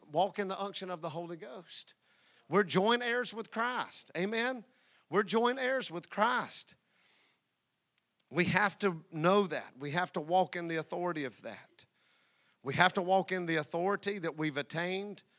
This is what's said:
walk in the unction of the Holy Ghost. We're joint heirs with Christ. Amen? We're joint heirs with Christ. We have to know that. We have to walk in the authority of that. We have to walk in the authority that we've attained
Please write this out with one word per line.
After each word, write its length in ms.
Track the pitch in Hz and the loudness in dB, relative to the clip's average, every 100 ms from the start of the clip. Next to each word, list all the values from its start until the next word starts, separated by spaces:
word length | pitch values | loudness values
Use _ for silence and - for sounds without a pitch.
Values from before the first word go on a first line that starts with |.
| - | -4
walk 280 | 147 190 - | 0 0 0
in 100 | 196 | -4
the 120 | 190 | -2
unction 300 | 196 190 185 | -4 -6 -6
of 120 | 175 | -8
the 60 | 165 | -8
Holy 260 | 151 170 170 | -8 -8 -10
Ghost. 580 | 208 220 170 - - - _ _ _ _ - | -12 -16 -12 -12 -14 -18 _ _ _ _ 0
We're 160 | 175 | 2
joint 380 | 190 175 202 240 | 4 4 4 4
heirs 300 | 240 240 240 | 2 -2 -2
with 180 | 214 220 | -6 -6
Christ. 600 | 220 240 247 - - - 160 | -2 -2 -2 -4 -6 -6 -2
Amen? 480 | 190 226 240 254 - _ _ _ - | 0 0 0 -2 -8 _ _ _ -2
We're 140 | 170 | 0
joint 360 | 208 208 240 262 | 2 4 2 2
heirs 320 | 254 262 196 | 0 -2 -2
with 200 | 170 - | -6 -6
Christ. 640 | - 220 247 151 - - - _ _ _ _ _ _ _ _ _ _ _ _ _ _ - | 2 2 2 -2 -4 -6 -12 _ _ _ _ _ _ _ _ _ _ _ _ _ _ -6
We 160 | 156 185 | 0 4
have 320 | 180 202 - | 4 4 2
to 240 | 202 160 - | 0 0 -8
know 340 | 160 165 202 190 | 2 6 6 4
that. 260 | 143 - 123 | -2 -6 -10
We 140 | 143 | -4
have 200 | 160 180 | -2 -2
to 60 | 180 | -2
walk 360 | 151 185 180 175 | 2 2 2 0
in 120 | 170 | -4
the 80 | 165 | -4
authority 480 | 156 175 175 156 | -4 -4 -2 -2
of 160 | 135 - | -6 -8
that. 420 | 113 101 - - - _ _ _ _ _ _ _ | -12 -12 -16 -20 -20 _ _ _ _ _ _ _
We 100 | 131 | -4
have 180 | 135 180 | 4 4
to 80 | 202 | 4
walk 300 | 180 190 175 | 2 2 2
in 140 | 185 175 | -2 0
the 100 | 160 | 0
authority 640 | 147 170 180 202 202 202 | 0 -2 0 0 -2 -4
that 160 | 160 151 | -4 -2
we've 200 | 156 139 | -4 -2
attained 680 | 139 160 175 190 202 190 - | -4 -4 -2 -4 -6 -12 -18